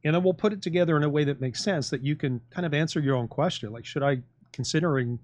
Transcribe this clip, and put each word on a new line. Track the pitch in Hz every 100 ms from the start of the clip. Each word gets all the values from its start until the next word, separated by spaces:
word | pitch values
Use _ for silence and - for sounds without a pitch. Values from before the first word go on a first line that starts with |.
And | 151 165
then |
we'll | 185
put | 180 214
it | 208
together | 185 170 170 156
in |
a | 147
way | 147
that | 143 127
makes | 131 120
sense, | - 175 127
that | -
you | 135 147
can | 143 123 -
kind | - 175
of |
answer | 147 160 165
your | 139
own | 131 117
question. | - 170 - 104
Like, | 117
should | - 147
I, | 139 131 - _ _
considering | - 123 156 170 135 120 120